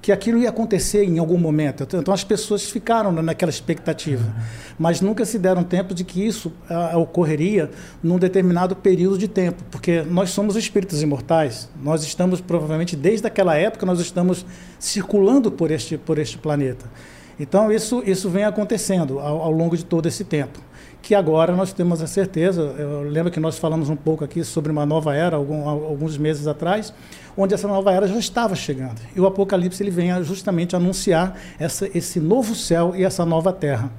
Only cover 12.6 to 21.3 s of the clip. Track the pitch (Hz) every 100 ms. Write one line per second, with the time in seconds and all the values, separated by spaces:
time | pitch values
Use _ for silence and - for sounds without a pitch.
12.6 | 156 156 175 151 156 220 226 214 185 151
13.6 | 208 - 185 175 165 175 175 - - -
14.6 | - - - 208 180 208 196 277 220 -
15.6 | 160 156 - 156 - 151 139 - 151 147
16.6 | 131 120 - - - - - - 143 190
17.6 | 214 214 214 247 202 185 196 180 208 208
18.6 | 208 220 - 185 147 139 147 156 160 160
19.6 | 165 165 175 170 160 - 190 151 131 -
20.6 | - - - - - 202 160